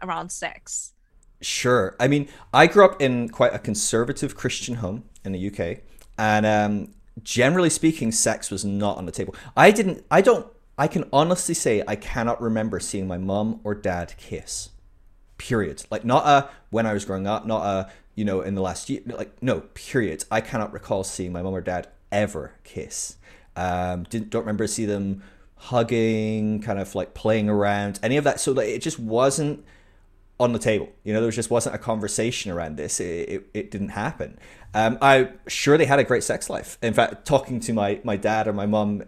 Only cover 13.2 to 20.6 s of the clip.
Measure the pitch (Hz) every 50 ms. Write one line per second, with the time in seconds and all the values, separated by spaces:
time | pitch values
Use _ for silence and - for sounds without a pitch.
13.2 | 92 95 98 104 107 113 110 110 - 104 104 104 104 95 90 87 85 - - -
14.2 | - - - - - - - - - - - - - - - - _ - - _
15.2 | _ _ _ - - - 123 110 98 80 71 - - - 107 107 - 117 123 147
16.2 | - 147 143 139 139 - - - _ _ - 110 113 110 107 101 - - 95 95
17.2 | 98 101 107 - - 107 110 107 82 101 98 95 92 - - - - - _ 107
18.2 | 107 104 95 92 - 95 101 98 95 92 87 - - - 135 - - - - -
19.2 | - - - - 123 131 107 80 - - - - - - - 131 110 87 78 78
20.2 | - - - 113 110 - - 117